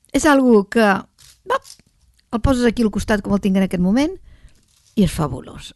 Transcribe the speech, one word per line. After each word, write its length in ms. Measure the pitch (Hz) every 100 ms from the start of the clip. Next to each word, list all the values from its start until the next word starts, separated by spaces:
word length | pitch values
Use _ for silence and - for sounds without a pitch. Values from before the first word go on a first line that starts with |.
| _
és 120 | - 320
algo 420 | 277 254 220 196
que, 160 | 233 214
va, 800 | 190 - _ - _ - 523 - - _ _ _ _ _
el 100 | 233
poses 240 | 247 254 240
aquí 180 | 214
al 80 | 226
costat 300 | 202 - 214
com 120 | 202
el 80 | 196
tinc 160 | 202 190
en 80 | 190
aquest 160 | 180
moment 320 | 180 220 302 381 - - - _ _ _ _ -
i 80 |
és 80 | 180
fabulós, 640 | - 147 123 - 143 -